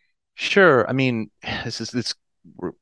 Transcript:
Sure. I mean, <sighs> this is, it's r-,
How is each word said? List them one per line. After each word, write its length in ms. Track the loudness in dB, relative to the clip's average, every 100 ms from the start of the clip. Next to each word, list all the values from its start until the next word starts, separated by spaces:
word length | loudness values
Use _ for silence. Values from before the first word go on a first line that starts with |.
| _ _ _ -12
Sure. 540 | -2 4 6 6 4
I 40 |
mean, 360 | 0 0 -2 -6 _
<sighs> 280 | -10 -8
this 160 | -8 -10
is, 140 | -8
it's 220 | -6 -6 -10 _ _ -20 -12
r-, 140 | -12 -6